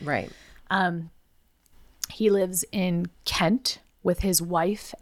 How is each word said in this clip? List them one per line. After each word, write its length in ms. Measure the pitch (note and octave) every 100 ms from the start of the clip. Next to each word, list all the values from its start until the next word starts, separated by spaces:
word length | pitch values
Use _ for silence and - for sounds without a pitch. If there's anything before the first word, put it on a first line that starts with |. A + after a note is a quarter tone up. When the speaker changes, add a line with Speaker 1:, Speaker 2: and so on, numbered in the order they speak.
Speaker 1:
Right. 280 | D3+ B2 - - - - -
Speaker 2:
Um, 400 | F#3+ F3+ E3+ E3 - _ _ _ _ _ - - _ -
he 220 | - G#3+
lives 340 | G3 F#3+ F#3 -
in 340 | G3+ F3+ E3+ F3 -
Kent 560 | - - E3+ A#3+ - - _ _
with 160 | F#3 F3
his 200 | G3 F3+
wife 540 | E3+ F3 F3 G#3 - -